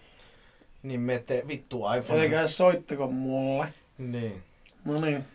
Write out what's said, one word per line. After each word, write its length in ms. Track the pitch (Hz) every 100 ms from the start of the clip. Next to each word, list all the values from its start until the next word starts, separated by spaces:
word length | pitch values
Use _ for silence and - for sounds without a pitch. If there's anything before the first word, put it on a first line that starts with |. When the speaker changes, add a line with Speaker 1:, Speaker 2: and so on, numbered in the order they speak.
| - - - - - - - -
Speaker 1:
Niin 180 | 135 127
meette 440 | 123 123 120 123 143
vittu 340 | 135 - 123 104 123
iPhone. 240 | - 156
Speaker 2:
Älkää 240 | 156 156 160
soittako 580 | - 180 175 - 139 131
mulle. 680 | 131 131 135 135 135 151 - _ -
Speaker 1:
Niin. 440 | 123 120 113 92 - - - -
Speaker 2:
No 160 | 147 151
niin. 240 | 156 143 135